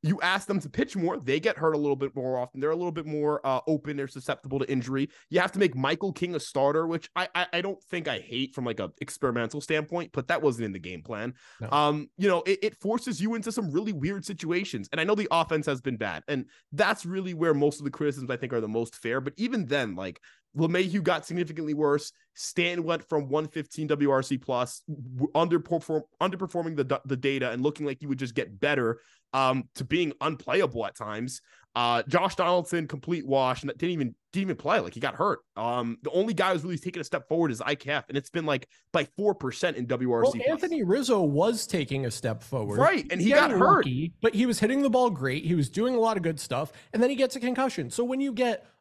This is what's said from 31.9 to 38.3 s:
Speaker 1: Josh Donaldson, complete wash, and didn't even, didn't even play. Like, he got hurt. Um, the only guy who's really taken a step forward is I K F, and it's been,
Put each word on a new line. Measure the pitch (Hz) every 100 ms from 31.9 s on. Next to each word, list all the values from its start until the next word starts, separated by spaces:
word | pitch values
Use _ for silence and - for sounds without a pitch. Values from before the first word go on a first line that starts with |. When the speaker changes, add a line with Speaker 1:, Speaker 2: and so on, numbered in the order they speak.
| 120 143
Speaker 1:
Josh | 175 196
Donaldson, | - 175 180 170 170 156
complete | 143 165 170
wash, | 135 135 127 127
and | 143 135
didn't | 170
even, | 170 123 - _
didn't | 185
even | 190 151
play. | 147 208
Like, | 90
he | 117
got | 135
hurt. | - 196 151 _ -
Um, | 117 123 117 113
the | 143
only | 170 220
guy | 185 190
who's | 175
really | 170 165
taken | 185 175
a |
step | - 156 -
forward | 165 165
is | 117
I | 131 147
K | 135
F, | 147 -
and | 139
it's |
been, | -